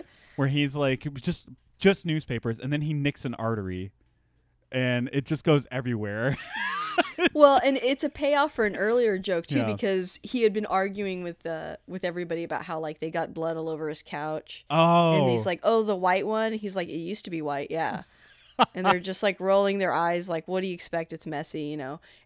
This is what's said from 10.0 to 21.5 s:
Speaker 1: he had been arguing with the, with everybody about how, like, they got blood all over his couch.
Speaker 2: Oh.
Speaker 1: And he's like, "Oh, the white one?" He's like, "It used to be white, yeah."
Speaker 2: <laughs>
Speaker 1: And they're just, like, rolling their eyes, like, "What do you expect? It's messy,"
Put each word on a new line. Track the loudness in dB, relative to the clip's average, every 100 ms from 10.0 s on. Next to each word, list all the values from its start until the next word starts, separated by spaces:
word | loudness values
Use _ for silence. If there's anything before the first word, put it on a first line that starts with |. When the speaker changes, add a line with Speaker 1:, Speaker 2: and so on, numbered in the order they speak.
| -2 -6
Speaker 1:
he | -6 2
had | 2
been | 2 -2
arguing | 0 -2 -4 -6 -6
with | -8 -8
the, | -8 -6 -8 -12 -12
with | -6 -4
everybody | -4 -4 -4 -4
about | -6
how, | -6 -6
like, | -6 -6
they | -6
got | -4 -4
blood | -4 -4 -4
all | -4
over | -4 -6
his | -8
couch. | -8 -8 -6 -6 -8 -16 -2
Speaker 2:
Oh. | 4 6 8 6 6
Speaker 1:
And | 4
he's | 4 0
like, | 0
"Oh, | 2 2
the | 2 2
white | 2 2 2
one?" | 0 -2
He's | -4 -6 -6
like, | -6
"It | -6
used | -6 -8 -8
to |
be | -6
white, | -4 -4 -4
yeah." | -2 -2 -4 -10
Speaker 2:
<laughs> | _ -20 _ -6 0 0
Speaker 1:
And | 2 2
they're | 2
just, | 0 -2
like, | 0 0
rolling | 2 4 4 0
their | 0
eyes, | 2 0 0 -2
like, | -6 -4
"What | -4
do | -4
you |
expect? | -6 -6 -6 -6
It's | -10 -8
messy," | -8 -8